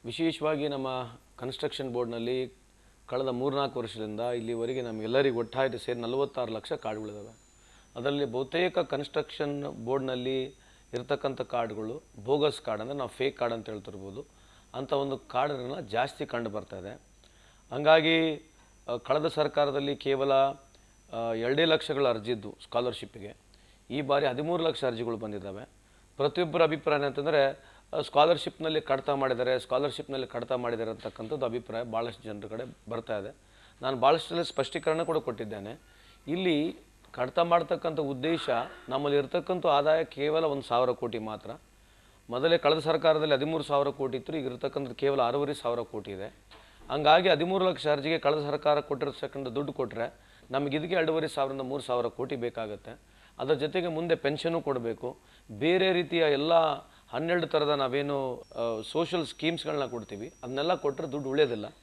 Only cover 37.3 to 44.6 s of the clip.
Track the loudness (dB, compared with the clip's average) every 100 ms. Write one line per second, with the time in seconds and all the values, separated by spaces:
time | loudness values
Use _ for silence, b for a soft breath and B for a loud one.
37.3 | 2 6 4 4 -2 0 0 -2 0 0
38.3 | 0 2 0 -2 -10 -4 -2 4 2 2
39.3 | -2 0 0 4 4 6 4 2 -2 2
40.3 | 2 2 0 2 4 4 2 -2 -4 -6
41.3 | -8 -10 -14 _ B B B B B -6
42.3 | 0 4 6 6 4 2 4 4 4 4
43.3 | 4 4 -2 2 2 2 0 -2 -2 -4
44.3 | -4 -4 -4